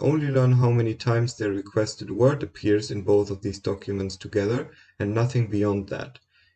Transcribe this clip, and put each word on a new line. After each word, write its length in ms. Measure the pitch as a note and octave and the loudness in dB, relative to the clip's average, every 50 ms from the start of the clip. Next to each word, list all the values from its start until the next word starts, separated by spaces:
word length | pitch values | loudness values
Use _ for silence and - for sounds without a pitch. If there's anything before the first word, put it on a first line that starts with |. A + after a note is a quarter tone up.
| - | 0
only 240 | - D#3+ D#3 D3 | 0 0 0 0
learn 260 | C#3+ C3+ C3 B2+ B2+ B2+ | 0 2 2 4 4 4
how 180 | B2 B2+ A#2+ | 6 4 4
many 220 | A#2+ A#2+ A#2 A2+ A2 | 4 2 2 0 -2
times 420 | - - A#2 A#2 A#2 A#2+ B2 - | -4 -2 0 0 0 0 -2 -2
their 160 | - A2 G#2 | -4 -4 -2
requested 600 | G2 G2+ F#2+ - - A2+ G#2+ G#2 - - - - | -2 -4 -4 -4 0 0 0 0 -2 -8 -10 -6
word 320 | - G2+ A#2+ C3+ D3+ C3+ - | 0 4 4 4 4 2 -4
appears 480 | G2+ - - - G#2+ G#2 G#2+ G#2+ - | -8 -10 -4 0 2 2 2 2 -2
in 100 | - G2+ | -8 -6
both 300 | F2+ F#2+ G#2 G#2 G#2 G2+ | 0 2 2 2 2 0
of 100 | G2 F#2+ | -4 -8
these 180 | - G#2 F#2+ - | -6 -8 -8 -6
documents 580 | - G2+ G2+ G2+ - - G2+ G2 F#2+ F#2+ F#2+ | -4 -6 -6 -6 -6 -6 -4 -4 -4 -6 -6
together 520 | - - G2 - G#2 G2 G#2 A#2 C3 D3+ - - - - _ _ - | -10 -10 -4 -2 0 0 0 0 -2 -4 -6 -14 -20 -20 _ _ -6
and 160 | G#2+ G2+ G#2 | -4 -2 0
nothing 320 | A2+ A#2 B2 - B2 A#2 | 0 0 0 2 0 -2
beyond 420 | G#2 G#2+ G#2 G2+ G#2 G2+ G2+ G2 G2 | 0 0 0 0 2 0 0 -2 -6
that. 300 | - - - C3 C3 - _ _ _ _ _ _ _ | -8 -8 -10 -12 -14 -20 _ _ _ _ _ _ _